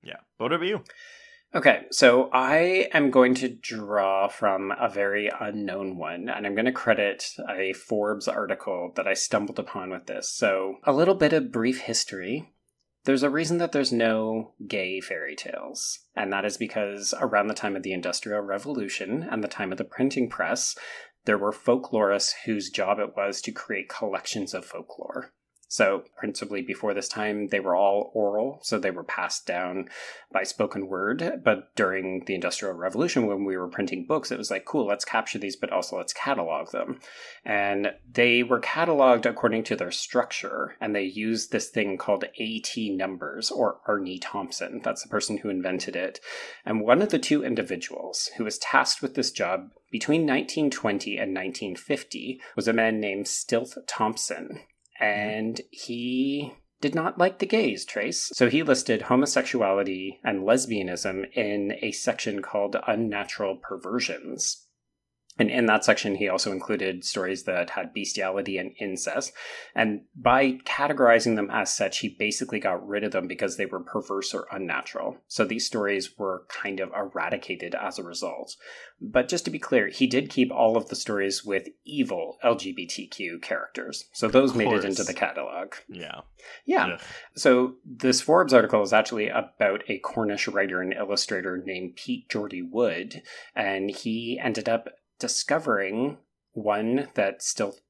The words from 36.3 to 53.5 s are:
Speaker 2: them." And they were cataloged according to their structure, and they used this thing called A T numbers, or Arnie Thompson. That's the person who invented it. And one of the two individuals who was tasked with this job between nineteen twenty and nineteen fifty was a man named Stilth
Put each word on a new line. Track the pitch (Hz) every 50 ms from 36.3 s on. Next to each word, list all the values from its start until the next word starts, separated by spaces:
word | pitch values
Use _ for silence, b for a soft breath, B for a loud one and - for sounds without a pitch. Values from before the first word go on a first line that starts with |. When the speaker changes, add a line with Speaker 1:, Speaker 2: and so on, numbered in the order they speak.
| 139 101 87 82 78 69 - -
Speaker 2:
them." | - - - - 131 - B B B B B B B B B
And | - 107 101 101 101 101 101 101 101 - - - -
they | - - 120 120 120 120 123
were | 117 127 117
cataloged | - - - 156 165 170 160 143 135 131 123 117 117
according | 123 113 - - - 120 113 110
to | - 113
their | 98 - 90
structure, | 87 - - - - 123 - - - - - 98 - - 135 - - -
and | - 110 104
they | 101 98
used | 95 95 107 107 110 113 113 - -
this | - 110 - -
thing | - 120 104 101 95 90
called | - - 104 95 104 - - -
A | 113 110 113 110
T | - - - 120 113 104 98
numbers, | 92 95 95 95 90 - - 69 98 113 -
or | - - 127 104 - - _ -
Arnie | 110 101 95 90 92 90
Thompson. | - - - 104 95 87 - - - - - 117 -
That's | - 113 - -
the | -
person | - 107 - - 107 101
who | - 107
invented | 98 92 90 92 95 92 - - -
it. | 85 90 95 - - B B B B B B B B B
And | - 117 110
one | 107 110 123 160
of | 202 208
the | - 151
two | - - 151 147 139
individuals | 131 120 113 101 - 95 87 - - - - - - 90 - - - - -
who | 117
was | 107 104 -
tasked | - - - 135 131 - - -
with | - 131 -
this | 143 123 -
job | - - 98 87 92 95 92 - _ _ _ _
between | - 117 - - 147 165 160 147
nineteen | 131 143 - - - 160 151 143
twenty | 127 - - 113 101 101 - 104 101 -
and | - 98 95
nineteen | 95 92 95 90 - 110 101 90
fifty | - - - 143 135 - _ - 117 - 123 127 127 B B B
was | B 101 113
a | 113
man | 113 113 113 110 110
named | 107 101 95 98 104
Stilth | - - - - -